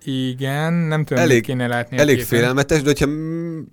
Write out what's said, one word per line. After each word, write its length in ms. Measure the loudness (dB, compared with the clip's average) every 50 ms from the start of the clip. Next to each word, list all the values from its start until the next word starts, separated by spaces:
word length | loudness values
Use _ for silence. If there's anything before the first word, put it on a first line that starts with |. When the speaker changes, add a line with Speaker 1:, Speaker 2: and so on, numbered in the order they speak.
| -8
Speaker 1:
Igen, 680 | -6 -4 -4 -4 -4 -6 -6 -6 -4 -4 -4 -2 -2
nem 320 | 0 0 0 0 -2 -2 -2
tudom, 180 | 0 0 2
Speaker 2:
Elég, 140 | 4 4 4
Speaker 1:
mit 80 | 4 2
kéne 200 | 0 -4 -4 -2
látni 300 | -2 -2 -4 -4 -2 0
a 40 | 2
Speaker 2:
elég 140 | 4 4 4
Speaker 1:
képen. 140 | 2 2 0 2 2
Speaker 2:
félelmetes, 420 | 2 2 2 0 2 2 2 2
de 40 | 2
hogyha 200 | 2 0 2 0
m-, 600 | -2 -2 -4 -6 -6 -6 -6 -6 -8 -8 -10 -12 -16